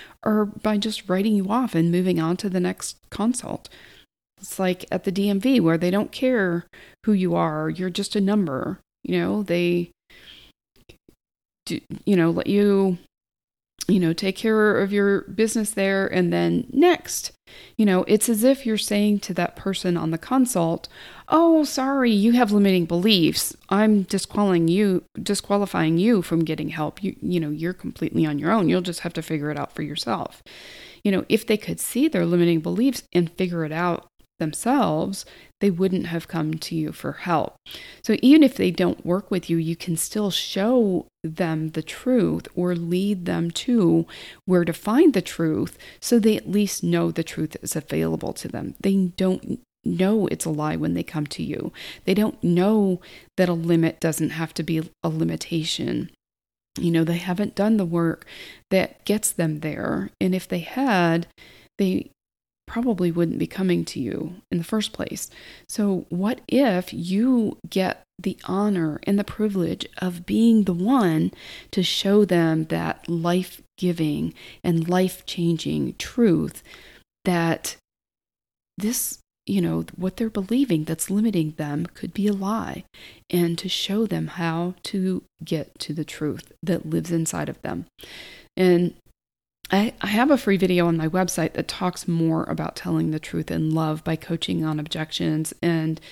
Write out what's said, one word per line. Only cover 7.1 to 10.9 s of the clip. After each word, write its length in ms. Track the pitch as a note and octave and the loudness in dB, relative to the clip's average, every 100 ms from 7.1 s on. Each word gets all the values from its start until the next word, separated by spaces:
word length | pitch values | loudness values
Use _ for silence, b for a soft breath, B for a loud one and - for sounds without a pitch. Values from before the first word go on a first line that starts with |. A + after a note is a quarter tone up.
you 200 | G3+ F3+ | 2 2
are. 360 | E3+ E3 D#3 D#3 | 2 0 0 -4
You're 200 | D#3+ F#3 | -4 -4
just 260 | F3+ G3+ G#3+ | -4 -2 0
a 60 | |
number, 580 | F#3+ G#3 E3+ C3 - G3 _ _ | 2 2 0 -2 -4 -8 _ _
you 140 | - F3 | -4 -2
know, 240 | F3+ G#3 | 0 -2
they 500 | G3 F3 F3 F3 F3 _ _ B B B B _ _ _ _ | 0 0 2 0 -2 _ _ B B B B _ _ _ _